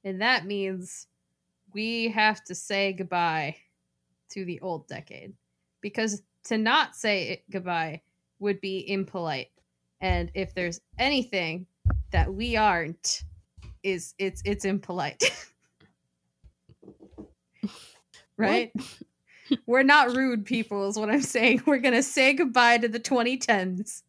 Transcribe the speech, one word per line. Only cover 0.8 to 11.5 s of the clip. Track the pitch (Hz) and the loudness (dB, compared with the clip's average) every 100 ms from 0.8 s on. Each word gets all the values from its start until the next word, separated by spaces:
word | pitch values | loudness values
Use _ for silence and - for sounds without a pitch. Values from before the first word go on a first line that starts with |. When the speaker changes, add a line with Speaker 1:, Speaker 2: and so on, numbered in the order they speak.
| 185 - - _ _ _ _ _ _ | -10 -16 -20 _ _ _ _ _ _
Speaker 1:
we | 202 220 233 226 | -6 -4 -2 -2
have | 220 214 214 - | 2 2 2 -8
to | 180 | -12
say | - 196 196 | -4 0 0
goodbye | 190 185 180 170 160 147 160 _ _ _ _ _ _ _ | -2 -4 0 0 0 -4 -8 _ _ _ _ _ _ _
to | 196 180 | -10 -10
the | 170 | -8
old | 185 160 - | -8 -8 -10
decade. | - - - - 202 _ _ _ _ | -16 -14 -18 -18 -20 _ _ _ _
Because | 208 208 220 202 _ _ - | -8 -2 -2 -4 _ _ -4
to | 220 | 0
not | 220 285 285 - | 2 2 0 -2
say | 220 196 131 | -2 0 -2
it | 170 - | -6 -8
goodbye | 190 180 170 160 160 _ _ _ _ | -8 -4 -4 -4 -8 _ _ _ _
would | 208 196 | -4 -2
be | 196 190 - | -4 -6 -4
impolite. | 196 190 190 165 135 - _ _ _ _ _ | -4 -4 -6 -4 -4 -8 _ _ _ _ _
And | 190 175 170 196 | -2 0 -2 -6
if | 185 | -6
there's | - 175 170 _ - | -4 -6 -8 _ -2
anything | 262 285 233 196 165 | 0 0 0 -4 -4